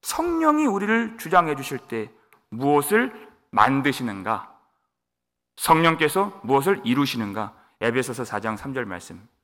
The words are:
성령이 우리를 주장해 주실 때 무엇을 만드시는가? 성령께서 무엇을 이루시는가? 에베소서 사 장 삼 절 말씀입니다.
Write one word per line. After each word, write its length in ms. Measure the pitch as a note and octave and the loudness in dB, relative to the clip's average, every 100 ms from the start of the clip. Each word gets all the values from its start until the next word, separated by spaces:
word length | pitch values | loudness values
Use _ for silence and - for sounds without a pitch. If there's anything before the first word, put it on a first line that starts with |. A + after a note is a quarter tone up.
성령이 640 | - - E4+ E4 D#4+ D4+ D4+ | -8 -4 -2 2 2 4 2
우리를 500 | G3 G3+ A3+ A3+ A3+ | 0 2 0 0 -8
주장해 360 | E3 F3+ E3 | 2 4 4
주실 240 | C#3 C3+ C3+ | -2 -6 -10
때 320 | - - G#2+ _ _ _ _ | -6 -8 -8 _ _ _ _
무엇을 800 | A2 C#3 D3 C#3+ G#3+ B3+ - - _ _ | -4 2 4 4 2 2 -4 -20 _ _
만드시는가? 1000 | G2 A2 C#3 C#3 C3 B2 G2 F#2+ G#2+ - - _ _ _ _ _ _ _ _ _ - | 2 4 4 0 -2 -6 -6 -4 -6 -6 -20 _ _ _ _ _ _ _ _ _ -10
성령께서 840 | - D#3+ E3 D#3+ D#3 F#3 G3+ - | 2 4 4 4 0 0 -2 -4
무엇을 380 | A2 C#3 C#3 G3 | 0 2 2 0
이루시는가? 720 | G3 B2+ C#3 A#2+ G#2+ G2+ G#2+ - _ _ | 0 0 0 -2 -6 -6 -8 -12 _ _
에베소서 440 | A2+ A#2+ B2+ B2 | -2 0 -4 -6
사 160 | A#2+ G#2 | -6 -6
장 160 | A2 G#2+ | -6 -8
삼 180 | C3+ | -8
절 100 | C3 | -8
말씀입니다. 460 | A2 F2+ - E2+ G2+ _ | -8 -10 -14 -20 -20 _